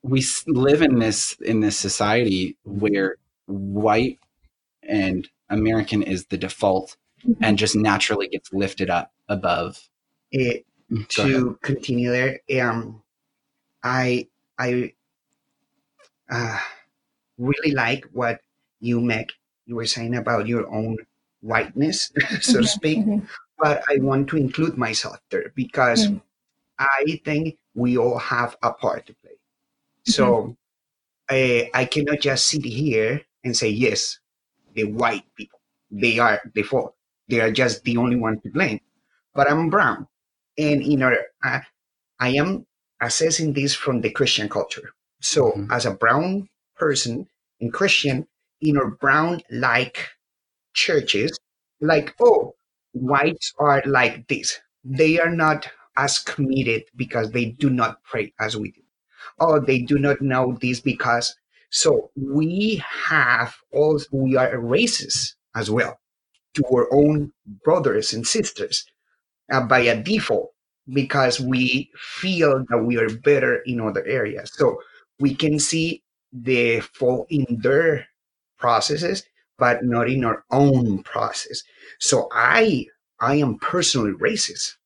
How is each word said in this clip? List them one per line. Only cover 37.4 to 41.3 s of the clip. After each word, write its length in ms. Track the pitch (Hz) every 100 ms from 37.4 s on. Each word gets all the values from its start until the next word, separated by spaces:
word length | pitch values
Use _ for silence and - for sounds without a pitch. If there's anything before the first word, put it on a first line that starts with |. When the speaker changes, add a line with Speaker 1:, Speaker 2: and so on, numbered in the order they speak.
Speaker 3:
are 100 | 113
just 320 | 110 127 107
the 140 | - 117
only 180 | 123 123
one 240 | 113 107
to 80 | 104
blame." 300 | 147 180 107 _ _ _ _ _
But 160 | - 139
I'm 180 | 151 165
brown. 380 | 190 143 - - _ _ _ _ -
And 240 | 151 143
in 200 | 139 143
our, 140 | 127 117 -